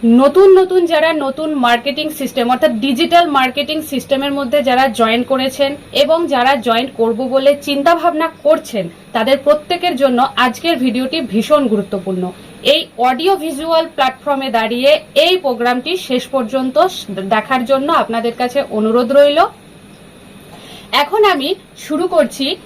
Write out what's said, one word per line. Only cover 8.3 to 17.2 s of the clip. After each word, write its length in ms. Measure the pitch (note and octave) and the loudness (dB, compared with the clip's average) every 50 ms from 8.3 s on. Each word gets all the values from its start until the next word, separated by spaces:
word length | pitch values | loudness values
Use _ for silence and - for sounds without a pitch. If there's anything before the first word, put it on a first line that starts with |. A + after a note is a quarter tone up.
| D#4+ - - | -6 -4 0
করছেন, 460 | C#4+ D#4 D#4+ D#4 - - G#3+ F3+ E3+ - - - - - | 0 0 0 -2 -8 -6 -6 -6 -6 -10 -16 -20 -8 -4
তাদের 240 | A#3 A3+ A3+ C4+ C#4 C#4 | -4 0 2 0 2 4
প্রত্যেকের 520 | C#4+ D4 D4+ D4+ - F4 F4 F4 F4 E4+ | 2 0 0 0 -4 -6 -2 -2 -2 -2
জন্য 320 | B3 C#4 C4+ B3 A#3 B3+ - - | 2 0 2 2 2 0 0 0
আজকের 400 | - B3 B3+ A#3 - - E4 E4+ C4 | 0 0 0 0 -2 -2 -2 -2 0
ভিডিওটি 440 | B3 C4 G#3 B3 C4 C4 C#4+ D#4+ | 0 -2 -2 -2 -4 -4 -4 -6
ভীষণ 460 | C#4+ G#3+ F#3 A3 A3 - D4+ D4 C#4 A#3+ | -6 -2 -2 -4 0 2 2 2 2 2
গুরুত্বপূর্ণ। 640 | G#3+ G#3 G3 - - G3 F3+ G3 F#3+ F3+ F3+ F3+ F#3 - - - - - - | 0 -2 -2 -4 -6 -8 -6 -6 -6 -4 -4 -6 -8 -12 -20 -20 -20 -6 0
এই 220 | B3 C#4+ D#4+ E4 - _ - | 0 2 2 0 -6 _ -2
অডিও 380 | A#3+ B3+ C4 A#3+ D#4+ F#4+ G4 | 0 0 0 0 0 0 0
ভিজুয়াল 520 | F#4+ D4+ D#4+ C#4+ C4 D#4 E4 E4 D#4+ D#4+ D#4+ | 0 -2 -8 -8 -8 -4 0 0 0 0 -2
প্ল্যাটফর্মে 640 | - - C4+ C4 B3+ - - D4 C#4+ C4+ C4+ C4 | -2 -2 -2 -2 -2 -4 -4 -4 -4 -2 -4 -2
দাঁড়িয়ে 500 | A3 A#3 A3 A3 A#3 A#3+ B3+ C#4 D4+ - - - - | -2 -2 -2 -2 -4 0 2 2 2 2 0 -4 0
এই 220 | C4 D#4 E4+ F#4 F#4 | 2 2 2 2 0
প্রোগ্রামটি 600 | F#4 C#4 B3 A3 A#3+ A#3+ B3 B3+ B3 D#4 E4+ F#4 | 0 -2 -4 -2 0 0 0 -2 -2 -4 -6 -6
শেষ 300 | - - C4 B3 - - | -6 -4 -4 -4 -4 -4
পর্যন্ত 600 | - C4+ B3 G#3+ B3+ C4+ C4 C4 B3+ D4 E4+ F#4+ - - - - | -4 -4 -4 -2 -4 -4 -4 -2 0 0 0 0 0 -8 -12 -12
দেখার 560 | G3 F#3+ | -10 -8